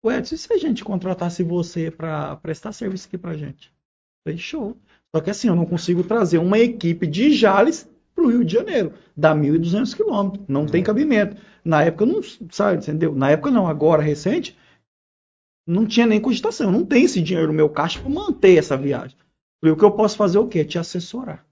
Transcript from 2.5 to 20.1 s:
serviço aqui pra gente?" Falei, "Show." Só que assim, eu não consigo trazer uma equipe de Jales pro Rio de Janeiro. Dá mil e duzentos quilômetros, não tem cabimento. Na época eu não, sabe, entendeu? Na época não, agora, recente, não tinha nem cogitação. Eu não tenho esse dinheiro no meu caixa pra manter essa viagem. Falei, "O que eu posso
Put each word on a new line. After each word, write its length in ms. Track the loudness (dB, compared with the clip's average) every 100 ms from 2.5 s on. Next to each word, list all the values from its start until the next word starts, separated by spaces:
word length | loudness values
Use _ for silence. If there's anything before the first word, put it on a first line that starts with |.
| -10 -12
serviço 360 | -10 -8 -8 -10
aqui 80 | -12
pra 180 | -10 -10
gente?" 360 | -12 -16 -20 _ _ _ _ _
Falei, 140 | -10 -10
"Show." 380 | -8 -8 -8 -12 _ _ _
Só 80 | -4
que 100 | -4
assim, 180 | -4 0
eu 80 | 0
não 100 | 0
consigo 380 | -4 -2 -2
trazer 340 | 0 0 2 2
uma 180 | 2 4
equipe 480 | 2 2 -4 -2
de 280 | -4 2 2
Jales 580 | 6 4 6 4 2 -10 _ _
pro 140 | 0 2
Rio 160 | 4
de 80 | 2
Janeiro. 400 | 0 0 -2 -2 -6 _ 0
Dá 180 | 2
mil 220 | 4 2 2
e 20 |
duzentos 340 | 2 0 -2
quilômetros, 520 | -2 -2 0 -2 -6 -4
não 180 | -2
tem 200 | 0 0
cabimento. 520 | 0 0 2 2 0 -4 -20 _
Na 180 | 0 2
época 220 | 2 2
eu 20 | 0
não, 120 | 0 -6 -14 -18
sabe, 280 | -2 0 0
entendeu? 320 | -2 -2 -2 0
Na 140 | 2
época 180 | 2 2
não, 160 | 0 0
agora, 340 | 0 2 2
recente, 560 | 0 -2 -2 -2 -4 _ _ _ _ _ _ _ _ _ _ _ -4
não 180 | -2
tinha 220 | 2 2 4
nem 140 | 2
cogitação. 460 | 0 -2 -4 -2 0
Eu 40 |
não 120 | 0 2
tenho 200 | 4 4
esse 140 | 2
dinheiro 280 | -2 0 0
no 60 |
meu 140 | 2 0
caixa 300 | 0 -4 -4
pra 80 | -6
manter 480 | -4 -4 2 6 6
essa 200 | 4 -4
viagem. 400 | -4 -6 -8 _ _ _ _ _
Falei, 140 | 0
"O 20 | 6
que 80 |
eu 60 | 4
posso 260 | 4 0